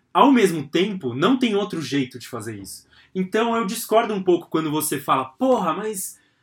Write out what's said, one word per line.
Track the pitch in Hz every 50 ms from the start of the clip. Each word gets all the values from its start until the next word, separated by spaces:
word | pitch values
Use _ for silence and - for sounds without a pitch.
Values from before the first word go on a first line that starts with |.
| _ _
ao | - - 208 277
mesmo | 277 240 208 185 170 160 135 -
tempo, | - 170 185 214 202 190 - 127 117
não | 131 156 214 269 254
tem | 254 226 202
outro | 202 208 190 - 165
jeito | 151 120 135 143 131 123 - 123
de | - -
fazer | - 117 107 113 110 101
isso. | 98 92 - - - _ _ _ _ _ -
Então | 190 185 185 - 214 233 233 233
eu | 226 226 190
discordo | 233 - - - 214 220 226 208 214
um | 196 185
pouco | 185 175 170 - -
quando | - 165 160 156
você | 147 156 156 - 156 139
fala, | - - 147 131 127
"Porra, | - - - 254 262 254 226 190 165 160
mas | 180 214 220 214 190 - - - _ _ _ _ _